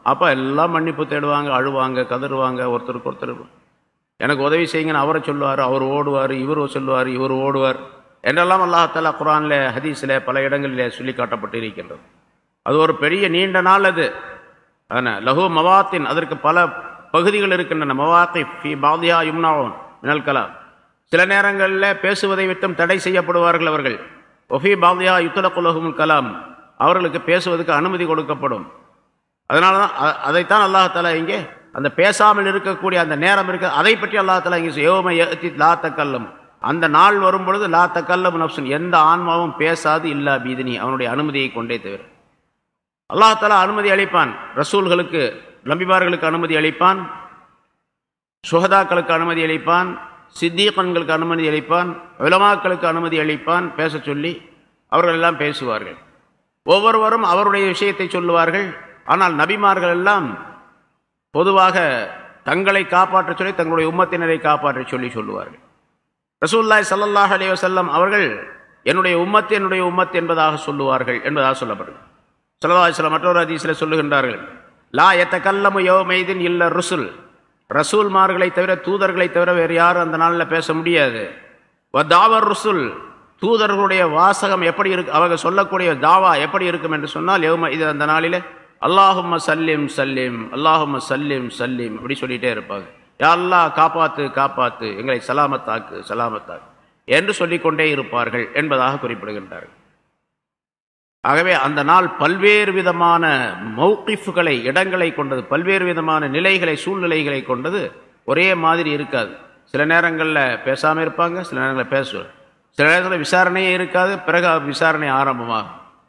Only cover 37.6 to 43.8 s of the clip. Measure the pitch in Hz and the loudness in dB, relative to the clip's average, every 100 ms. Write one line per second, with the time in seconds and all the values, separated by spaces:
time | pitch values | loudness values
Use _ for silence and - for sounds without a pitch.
37.6 | 202 165 175 175 151 180 185 165 160 - | 0 2 2 0 -2 0 0 0 -4 -4
38.6 | 131 147 175 170 156 170 175 170 170 - | -4 -4 0 4 4 4 2 0 -2 -2
39.6 | 151 165 156 160 160 143 143 135 123 127 | -2 0 0 0 -2 -4 -2 -2 -2 -6
40.6 | 127 117 117 131 120 131 151 139 131 113 | -6 -4 -4 -4 -4 -2 -2 -2 -4 -6
41.6 | 117 120 98 98 - _ _ _ _ _ | -6 -6 -8 -14 -16 _ _ _ _ _
42.6 | _ _ _ _ _ 180 220 220 208 202 | _ _ _ _ _ 4 6 6 2 4
43.6 | 190 208 | 2 0